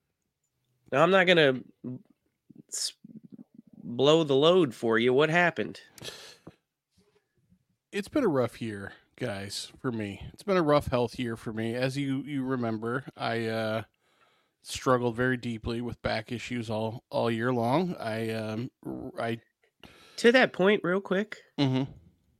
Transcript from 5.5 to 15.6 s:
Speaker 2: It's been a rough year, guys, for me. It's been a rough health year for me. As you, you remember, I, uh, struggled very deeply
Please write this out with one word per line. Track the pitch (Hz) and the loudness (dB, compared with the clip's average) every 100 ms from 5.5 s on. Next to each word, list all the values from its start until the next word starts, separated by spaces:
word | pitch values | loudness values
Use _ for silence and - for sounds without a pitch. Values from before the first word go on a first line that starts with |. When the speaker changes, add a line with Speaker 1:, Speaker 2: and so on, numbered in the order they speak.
| - 101 - - - - - - - - _ _ _ _ _ _ _ _ _ _ _ _ _ _ | 0 -6 -8 -18 -18 -16 -16 -20 -20 -20 _ _ _ _ _ _ _ _ _ _ _ _ _ _
Speaker 2:
It's | 196 202 | -8 -4
been | 311 | 0
a | 240 | 2
rough | 135 117 - | 2 0 -4
year, | 113 101 98 - _ - | -10 -8 -12 -16 _ -8
guys, | 123 98 101 - - - | -6 -6 -8 -10 -12 -8
for | 135 | -6
me. | 117 101 98 - | -4 -6 -8 -14
It's | - | -10
been | - 185 | -2 2
a | |
rough | 151 147 - | 4 2 2
health | 123 120 - | -2 -2 -4
year | 120 113 | -6 -6
for | - | -8
me. | 110 113 | -6 -4
As | 120 131 135 | -2 -4 -2
you, | 139 135 | -4 -4
you | 131 143 | -4 -6
remember, | 127 131 117 110 113 127 - - | -4 -2 -2 -4 -4 -6 -8 -8
I, | 123 117 113 | -4 -2 -4
uh, | 113 110 110 107 _ _ _ _ _ _ _ | -4 -2 -4 -6 _ _ _ _ _ _ _
struggled | - - - 123 123 113 | -14 -4 2 2 2 0
very | 127 127 | 0 -2
deeply | 120 113 | -4 -6